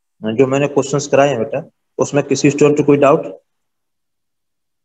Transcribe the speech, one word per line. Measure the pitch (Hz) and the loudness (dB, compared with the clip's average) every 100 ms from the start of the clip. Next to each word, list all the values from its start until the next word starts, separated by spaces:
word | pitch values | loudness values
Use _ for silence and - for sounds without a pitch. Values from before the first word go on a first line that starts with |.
| _ _ 110 | _ _ -6
जो | 113 131 | 0 0
मैंने | 139 143 | 0 -2
questions | 143 131 143 - | -2 -2 -6 0
कराए | 135 143 | 2 2
हैं | 123 | 0
बेटा, | 110 131 - _ _ - | -4 -8 -10 _ _ -6
उसमें | - 147 | -2 -2
किसी | - 135 147 | -2 0 0
student | 143 147 147 | 2 2 2
को | |
कोई | 143 143 | 2 4
डाउट? | 139 135 - - _ _ _ _ _ _ _ _ _ _ _ _ _ _ | 4 2 -2 -16 _ _ _ _ _ _ _ _ _ _ _ _ _ _